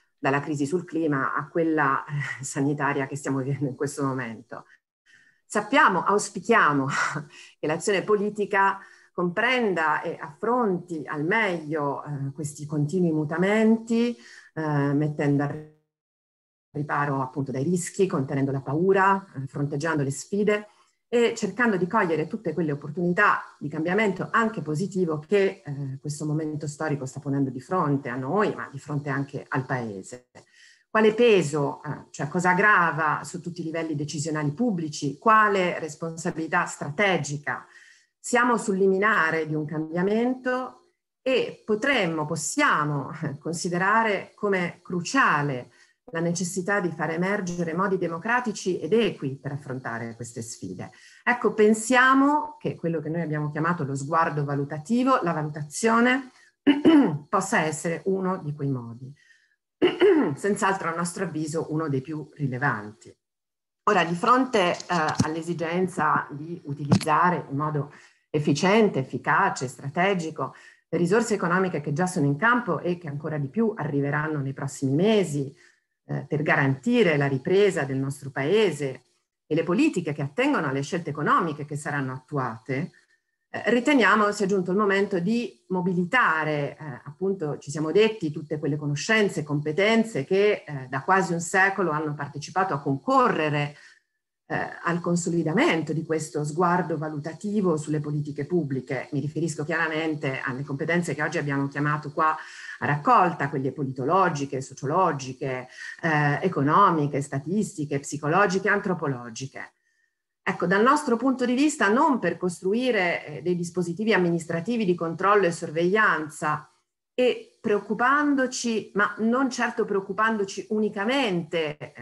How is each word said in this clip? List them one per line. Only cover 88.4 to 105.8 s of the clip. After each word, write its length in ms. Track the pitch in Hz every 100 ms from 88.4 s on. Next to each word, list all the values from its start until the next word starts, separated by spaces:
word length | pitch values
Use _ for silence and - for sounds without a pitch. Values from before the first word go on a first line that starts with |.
| 147 151
quelle 200 | 156 151
conoscenze 640 | 147 143 - 220 196 -
e 20 |
competenze 800 | 151 147 147 156 208 226 220 139 139
che, 380 | 190 208 202 -
eh, 220 | 143 127
da 140 | 165
quasi 300 | - 190 175
un 60 | 170
secolo 520 | 170 190 190 190 175
hanno 240 | 151 156 147
partecipato 580 | 139 143 - - 143
a 80 | 147
concorrere, 920 | 147 135 - 269 233 170 156 147 147 - - - _ _ _ _ -
eh, 80 | 139 - -
al 160 | 170 170
consolidamento 920 | 175 175 175 170 156 180 320 165 151
di 100 | 156
questo 400 | - 160 - 151
sguardo 540 | 147 151 180 180 170 160
valutativo 800 | 156 151 156 165 208 208 185 156
sulle 220 | 151 151
politiche 460 | 147 147 147 147 143
pubbliche. 600 | 180 139 131 - 127 -
Mi 80 | 139
riferisco 440 | 147 156 165 156
chiaramente 800 | 147 165 165 156 160 151 147 131
alle 200 | 135 127
competenze 500 | 143 139 156 170 170
che 80 | 147
oggi 160 | 156 160
abbiamo 300 | 147 139 139
chiamato 440 | 143 147 151 147
qua 240 | 156 156 156 - - - -
a 60 | 139
raccolta, 640 | 147 - 226 180 156 143
quelle 220 | 139 135
politologiche, 920 | 151 131 131 131 185 180 143 139 131
sociologiche, 1080 | 131 135 139 170 180 143 127 131 135 127 123 -